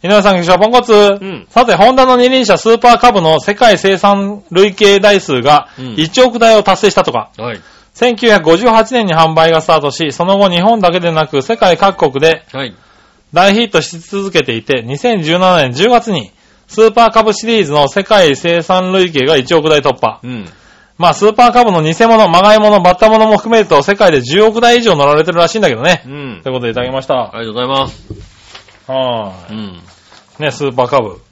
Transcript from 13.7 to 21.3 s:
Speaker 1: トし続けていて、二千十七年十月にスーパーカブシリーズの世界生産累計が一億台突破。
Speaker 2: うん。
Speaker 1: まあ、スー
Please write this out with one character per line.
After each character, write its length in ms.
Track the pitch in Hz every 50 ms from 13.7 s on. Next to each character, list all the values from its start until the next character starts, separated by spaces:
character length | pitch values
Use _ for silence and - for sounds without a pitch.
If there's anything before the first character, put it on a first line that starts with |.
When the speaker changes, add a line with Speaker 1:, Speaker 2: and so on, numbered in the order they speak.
Speaker 1:
ト 100 | - 170
し 180 | 143 - 175 165
続 320 | 170 - - 196 196 196
け 120 | 170 165
て 120 | 143 131 113
い 80 | 113
て、 200 | 113 - 135 123
二 160 | 110 117 139 143
千 240 | - 247 226 196
十 160 | 156 151 165 180
七 240 | 185 185 180 165
年 100 | 143 127
十 160 | 120 135 185 240
月 240 | 247 226 226 226
に 180 | 196 147 104 - _ _ _ _ _ _ _ _
ス 140 | - 214
ー 100 | 226 220
パ 140 | 208 233 233
ー 40 | 220
カ 120 | 220 220
ブ 100 | 220 220
シ 140 | 208 - 220
リ 160 | 226 233 220
ー 20 | 185
ズ 80 | 139
の 160 | 147 151 143 135
世 160 | - 202 190
界 320 | - 220 202 180 151 135
生 240 | 131 - 170 170 170
産 320 | 160 - 170 185 185 185
累 200 | 185 190 185 180
計 120 | 160 139 127
が 120 | 139 160
一 140 | 139 123 - 175
億 160 | 160 147 156
台 100 | 156 147
突 160 | 123 139 123 -
破。 220 | - 110 107 -
Speaker 2:
う 40 | - 123
ん。 160 | 123 113 95 82 - _ _ _ _ _ _ _ _ -
Speaker 1:
ま 120 | 175 170
あ、 40 | 147
ス 120 | - 202
ー 60 | 214